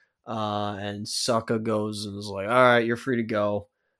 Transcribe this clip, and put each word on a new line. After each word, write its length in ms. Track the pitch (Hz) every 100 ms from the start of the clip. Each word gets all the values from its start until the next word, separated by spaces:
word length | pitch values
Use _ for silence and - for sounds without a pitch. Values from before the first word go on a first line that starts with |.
| _ _ -
Uh, 520 | 110 107 104 104 101
and 260 | 104 104 104
Sokka 560 | - - 113 117 113
goes 440 | 110 107 107 104 104
and 120 | 101
is 100 | 104
like, 200 | 98 101
"All 60 |
right, 320 | 123 123 120 117
you're 120 | 117
free 200 | - 120
to 60 |
go, 440 | 113 107 104 104 - _ _ _